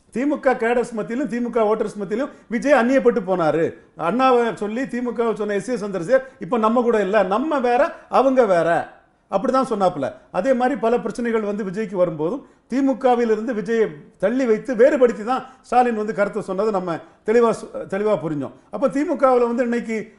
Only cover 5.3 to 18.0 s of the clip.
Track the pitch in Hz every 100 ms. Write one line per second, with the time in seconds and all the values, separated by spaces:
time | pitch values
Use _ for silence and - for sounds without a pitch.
5.3 | 208 208 202 247 240 208 185 170 254 -
6.3 | - 175 226 214 240 233 220 190 214 190
7.3 | 208 311 294 247 247 320 - - 202 269
8.3 | 262 226 175 165 160 - - _ _ -
9.3 | 196 220 262 254 214 190 147 123 - _
10.3 | 175 247 247 254 262 226 240 233 196 240
11.3 | 226 208 208 190 185 214 190 175 160 160
12.3 | 262 - _ - 254 269 262 254 240 233
13.3 | 214 226 214 180 226 208 147 - - 190
14.3 | 254 247 214 214 220 262 277 247 202 214
15.3 | 254 - - - 240 240 220 214 190 202
16.3 | 214 185 185 220 190 180 156 - _ -
17.3 | 240 233 - - 107 - 196